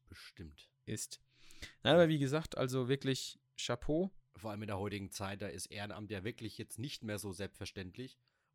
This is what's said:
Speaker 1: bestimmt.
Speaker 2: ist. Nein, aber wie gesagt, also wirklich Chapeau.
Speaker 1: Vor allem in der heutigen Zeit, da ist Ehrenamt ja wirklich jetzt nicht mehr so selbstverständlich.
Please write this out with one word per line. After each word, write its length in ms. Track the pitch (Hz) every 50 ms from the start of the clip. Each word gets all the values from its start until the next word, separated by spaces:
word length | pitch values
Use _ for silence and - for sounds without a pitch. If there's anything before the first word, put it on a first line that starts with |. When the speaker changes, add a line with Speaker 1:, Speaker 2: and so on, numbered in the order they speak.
| _ -
Speaker 1:
bestimmt. 640 | - - - - - - 85 76 73 - - _ _ _ _
Speaker 2:
ist. 340 | - 110 - - - - - _ _ _ - - - - - - - - _ -
Nein, 100 | 120 156
aber 140 | 175 170 156
wie 100 | 160 143
gesagt, 380 | 139 131 143 156 160 - -
also 320 | - 131 127 127 131 123 120
wirklich 500 | 139 135 - 135 131 - - - - - _ _ _
Chapeau. 540 | - - - 120 - - - 151 165 190 190 - - - _ -
Speaker 1:
Vor 160 | - - 110
allem 120 | 101 101
in 60 | 110 104
der 100 | 104 92
heutigen 320 | 101 104 101 101 98 95
Zeit, 320 | - - 101 98 101 98
da 60 | 104 95
ist 180 | - 95 -
Ehrenamt 440 | - - 101 104 104 95 107 107 101
ja 140 | 107 95 90
wirklich 340 | 117 120 - 113 101 - -
jetzt 200 | 110 - - -
nicht 260 | 120 151 - - 113
mehr 140 | 107 107 98
so 140 | 104 101
selbstverständlich. 840 | 90 98 98 92 - - 101 - - 101 92 90 90 117 127 131 - _ _ _ _ _ _ _